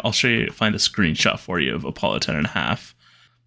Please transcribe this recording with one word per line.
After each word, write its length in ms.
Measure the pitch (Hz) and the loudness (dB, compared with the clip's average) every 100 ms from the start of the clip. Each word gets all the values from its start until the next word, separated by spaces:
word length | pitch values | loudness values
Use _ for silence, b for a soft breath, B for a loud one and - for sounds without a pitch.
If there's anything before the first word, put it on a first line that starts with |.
I'll 60 | 123 | 0
show 160 | - 123 | 2 2
you, 240 | 113 - | 2 0
find 240 | - 110 | 0 0
a 40 | 104 | 2
screenshot 600 | - - 82 78 - - | 0 2 2 4 2 0
for 200 | - 87 | -2 0
you 140 | 64 | 0
of 100 | 62 | -2
Apollo 360 | - - - - | -4 -2 0 0
ten 160 | - | 0
and 100 | 76 | 0
a 40 | - | 0
half, 440 | - - - - - b b b b | 0 -2 -2 -6 -20 b b b b